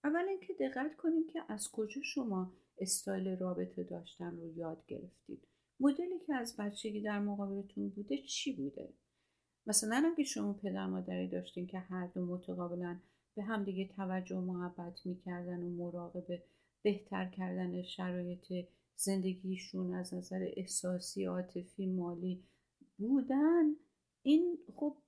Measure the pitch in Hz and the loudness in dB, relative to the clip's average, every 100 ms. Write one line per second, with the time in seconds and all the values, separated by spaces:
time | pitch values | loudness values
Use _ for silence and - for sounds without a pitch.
0 | 294 330 370 392 - - 269 254 294 - | 2 2 2 -2 -4 -2 -2 0 -2 0
1 | 330 320 320 330 - 214 - - 214 277 | 2 4 2 -4 -6 -4 -4 -2 -2 -2
2 | 208 - 240 190 185 - _ - 190 - | -4 -2 2 2 0 -6 _ -6 2 2
3 | - 190 190 185 185 180 180 185 175 175 | 2 -2 0 0 0 0 -2 -4 -6 -8
4 | 175 - 175 170 165 165 165 160 - - | -10 -10 -8 -8 -10 -6 -6 -6 -8 -10
5 | 185 _ - - _ _ _ _ 277 277 | -10 _ -14 -14 _ _ _ _ 4 4
6 | 359 359 - 269 233 - 208 202 226 208 | 0 -4 -2 -2 -2 -2 -4 -2 -4 -2
7 | 208 208 208 202 196 196 196 - 202 202 | 0 0 0 0 -2 -4 -6 -4 -4 -4
8 | 208 277 - - 285 - 139 - - - | -2 -2 -2 -4 -2 -2 -4 -4 -12 -14
9 | _ _ _ _ _ _ - 208 214 240 | _ _ _ _ _ _ 4 4 6 4
10 | 320 320 277 220 202 196 202 190 190 190 | 4 4 2 2 -2 0 -2 -2 -2 -2
11 | 185 180 180 180 180 - 180 185 185 185 | -2 -2 0 -2 -4 -8 -6 -6 -4 -4
12 | 180 180 180 180 180 180 175 175 175 180 | -4 -4 -2 -2 -4 -4 -2 -2 -4 -6
13 | - _ _ - 202 220 196 190 190 - | -10 _ _ -8 -2 -2 0 -2 -4 -4
14 | 185 185 185 185 180 180 180 180 170 175 | -2 -2 -2 -4 -2 -2 -4 -6 -10 -8
15 | 185 180 185 175 180 175 175 175 175 175 | -6 -6 -6 -6 -4 -4 -4 -4 -4 -4
16 | 175 180 180 175 - _ _ _ 208 202 | -6 -8 -6 -8 -8 _ _ _ 2 2
17 | - 190 185 185 185 180 180 180 180 - | -2 -4 -4 -2 -2 0 -2 -2 -6 -4
18 | 185 180 180 180 - 185 180 _ _ - | -2 -2 -4 -6 -4 -4 -4 _ _ -2
19 | 196 196 185 185 185 185 - 185 180 185 | 2 2 2 -2 -4 -4 -4 -4 -2 -2
20 | 180 180 180 185 185 - 185 - 180 180 | -4 -6 -4 -4 -2 -4 -2 -2 0 -2
21 | 180 196 185 180 180 180 180 - 190 185 | -2 -2 0 0 -2 -6 -8 -4 0 0
22 | 175 170 185 185 - _ _ _ - - | 0 -2 -2 -4 -8 _ _ _ -20 -4
23 | 214 269 254 262 302 339 302 302 - _ | 4 4 6 6 8 8 8 4 -6 _
24 | _ _ 269 311 349 339 - - 294 285 | _ _ 8 8 8 2 -6 -2 -2 -2